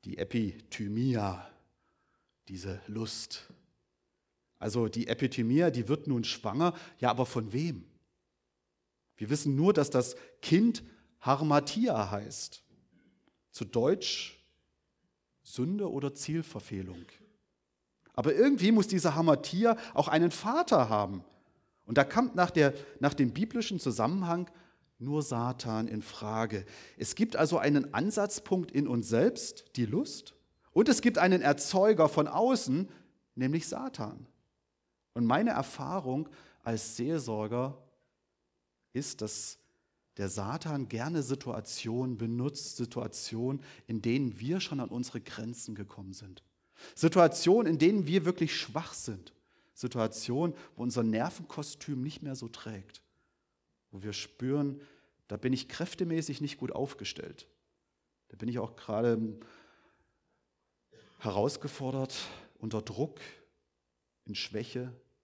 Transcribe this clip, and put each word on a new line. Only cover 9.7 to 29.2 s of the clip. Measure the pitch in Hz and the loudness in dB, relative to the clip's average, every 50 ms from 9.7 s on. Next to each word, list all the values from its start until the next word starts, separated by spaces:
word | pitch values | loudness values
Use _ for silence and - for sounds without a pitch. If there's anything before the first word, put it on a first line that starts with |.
| 202 | 6
dass | - 147 139 | 6 4 4
das | - 127 123 - - - - - - _ - | 4 2 2 2 -4 -10 -14 -20 -20 _ 0
Kind | - 156 180 214 240 226 - - - - - _ _ _ _ | 4 6 6 6 6 4 0 -6 -16 -20 -20 _ _ _ _
Harmatia | - 127 135 135 156 156 143 147 143 143 - 214 233 254 165 113 104 98 | 2 2 2 4 4 4 4 4 4 2 -2 0 2 2 2 2 0 0
heißt. | 104 101 104 104 - - - - - - _ _ _ _ _ _ _ _ _ _ _ _ _ _ _ _ _ _ | -2 -6 -6 -6 -8 -8 -8 -10 -12 -16 _ _ _ _ _ _ _ _ _ _ _ _ _ _ _ _ _ _
Zu | _ - 117 | _ -10 -10
Deutsch | 98 - 120 113 139 180 - - - - - - - - _ _ _ _ _ _ _ _ _ _ _ _ _ _ _ _ _ _ _ _ _ _ | -2 0 2 2 2 2 2 0 -6 -6 -6 -8 -10 -14 _ _ _ _ _ _ _ _ _ _ _ _ _ _ _ _ _ _ _ _ _ _
Sünde | - - - 123 151 190 208 208 175 | -12 -4 -2 -2 -2 0 -2 -2 -2
oder | - 139 135 139 139 | -4 -2 -4 -4 -6
Zielverfehlung. | - - - 151 165 156 - - 110 - - - 95 95 92 92 87 87 - - - - _ _ _ _ _ _ _ _ _ _ _ _ _ _ _ _ _ _ | -6 -6 -4 -4 -4 -4 -4 -10 -12 -10 -8 -6 -6 -6 -6 -10 -14 -16 -18 -20 -20 -20 _ _ _ _ _ _ _ _ _ _ _ _ _ _ _ _ _ _
Aber | - 117 143 151 | -2 0 2 6
irgendwie | 151 226 277 285 233 175 202 226 | 6 6 6 6 4 6 6 6
muss | 220 190 - | 6 6 4
diese | 196 185 156 175 143 | 2 2 2 2 2
Harmatia | 156 165 165 151 135 - - - 175 220 233 226 226 - - - | 4 6 6 6 4 4 -4 -2 2 4 4 4 2 -2 -6 0
auch | - - - | 0 2 4
einen | - 160 165 175 | 4 4 4 4
Vater | - - - 202 247 311 349 - - 170 127 110 | 2 0 -4 0 0 0 2 4 6 6 6 6
haben. | 110 107 104 92 98 92 87 - _ _ _ _ _ _ _ _ _ _ _ | 4 2 2 0 -2 -8 -10 -12 _ _ _ _ _ _ _ _ _ _ _
Und | - 120 143 | 2 4 4
da | 139 | 4
kommt | 139 - 220 254 247 - | 6 4 2 2 2 4
nach | 175 180 175 | 2 2 4
der, | - 165 151 139 135 - - - - - | 6 6 6 6 4 0 -10 -16 -8 0
nach | - 143 139 | 0 0 4
dem | - 143 123 101 | 4 2 2 2
biblischen | 139 202 226 - 240 214 - 202 175 | 0 -2 -2 -2 -4 -4 -2 -4 -2
Zusammenhang | - 135 113 95 110 120 170 196 185 170 170 175 180 170 - - - _ _ _ _ _ _ _ | -2 -2 0 2 0 0 2 0 -2 -2 -2 -2 -4 -8 -10 -20 -20 _ _ _ _ _ _ _
nur | 117 131 147 156 147 | -6 -4 -2 -2 -2
Satan | 143 131 117 120 123 127 123 - 123 110 110 110 113 | -2 -2 -2 -2 -2 -4 -4 -6 -4 -2 -2 -2 -2
in | 110 107 104 | -4 -6 -8
Frage. | - - - 110 107 110 110 113 110 107 101 92 - - - - - - | -8 -12 -10 -8 -4 -2 -2 -2 -2 -2 -6 -8 -8 -16 -20 -20 -20 -12
Es | - - - - | -6 -4 -4 0
gibt | - 233 226 - | 0 0 0 2
also | - 151 156 170 170 | 2 2 4 4 2
einen | - 147 147 147 135 143 - | 2 4 4 4 2 2 -2
Ansatzpunkt | 107 151 202 208 - 202 202 202 - - - 196 185 175 - | 0 0 0 0 0 0 0 -2 -6 -2 0 0 0 0 0
in | - 139 143 - | 0 -2 0 0
uns | 127 117 110 - | 0 -2 0 2
selbst, | 113 113 | 2 4